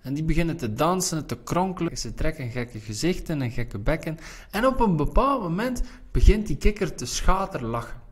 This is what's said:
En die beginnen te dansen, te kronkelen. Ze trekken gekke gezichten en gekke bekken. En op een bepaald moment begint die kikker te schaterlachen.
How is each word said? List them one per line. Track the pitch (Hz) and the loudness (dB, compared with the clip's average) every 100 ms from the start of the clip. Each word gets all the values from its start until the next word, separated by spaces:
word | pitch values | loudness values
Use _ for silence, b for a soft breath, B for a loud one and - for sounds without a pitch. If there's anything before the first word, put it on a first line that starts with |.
En | 127 | -6
die | 143 | -4
beginnen | 160 160 170 151 | 2 2 2 -2
te | 113 | -6
dansen, | 107 156 185 175 160 - | 0 0 2 -2 -4 -6
te | 117 | -8
kronkelen. | - 170 190 180 170 - | -2 -2 0 -2 -6 -4
Ze | - | -8
trekken | 107 160 156 123 | -2 -2 -2 -8
gekke | 120 120 110 | -6 -8 -10
gezichten | 107 104 139 - - 151 | -10 -4 -2 -2 -4 -4
en | 123 | -2
gekke | 113 117 101 | -2 -4 -4
bekken. | 113 160 165 156 B B B | -2 -2 -4 -10 B B B
En | 196 262 | 0 0
op | 262 | 4
een | 226 156 | 2 4
bepaald | 139 - 254 269 | 4 4 4 2
moment | 185 170 247 247 B B - | -2 -2 -2 -4 B B -4
begint | - - 214 214 | 8 8 8 2
die | 139 | 2
kikker | 214 208 175 - | 2 2 -4 -4
te | 123 | -8
schaterlachen. | - - 190 190 160 117 117 113 - - | 0 2 2 0 -4 -4 -6 -6 -14 -16